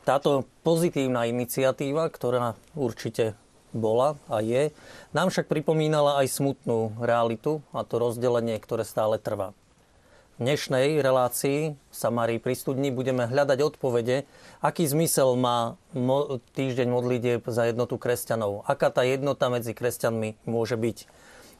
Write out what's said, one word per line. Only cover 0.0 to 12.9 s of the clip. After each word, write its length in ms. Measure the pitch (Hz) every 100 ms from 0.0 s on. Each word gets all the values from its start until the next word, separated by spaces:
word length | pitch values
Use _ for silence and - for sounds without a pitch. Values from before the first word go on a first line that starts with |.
| -
Táto 400 | 135 156 139 127 _
pozitívna 640 | - 165 170 147 131 123 117
iniciatíva, 800 | 120 120 - 131 127 139 143 160
ktorá 480 | - 123 123 120 107 -
určite 640 | 151 123 107 123 - 113 104 _ _ _ 117
bola 400 | 110 113 139 147 -
a 80 | 113
je, 320 | 110 123 151 - - - -
nám 160 | 147 185
však 160 | 180
pripomínala 800 | 165 151 156 160 156 156 147 143
aj 160 | 135 -
smutnú 560 | 139 135 - 117 110 110
realitu, 560 | 120 117 117 113 147 156 - 127
a 80 |
to 160 | 107 117
rozdelenie, 560 | 120 117 123 120 117 107
ktoré 160 | - 113
stále 400 | 107 - 110 107
trvá. 320 | - 104 95 - _ _ _ _ _ - _ -
V 80 | 120
dnešnej 560 | 147 - 131 139 156
relácii 720 | 135 131 123 - 143 143 156 147 _
sa 160 | - 113
Márii 320 | 120 117 117
pri 160 | - 127
studni 320 | - 131
budeme 400 | 139